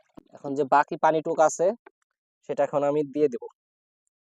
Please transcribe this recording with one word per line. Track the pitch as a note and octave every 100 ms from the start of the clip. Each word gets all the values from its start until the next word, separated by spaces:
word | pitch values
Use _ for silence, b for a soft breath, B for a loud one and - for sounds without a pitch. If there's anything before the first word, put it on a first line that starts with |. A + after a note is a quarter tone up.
| _ - -
এখন | - C#3+ C#3
যে |
বাকি | C#3 C#3+ D3 E3
পানিটুক | D#3+ D#3+ D#3 D#3
আছে, | D#3 - E3+ A#3+ _ _ _ _ _ _ -
সেটা | C3+
এখন | C#3+ D3
আমি | C#3+ D3 D3
দিয়ে | C#3 D3+
দেব। | A#2 - - _ _ _ _ _ _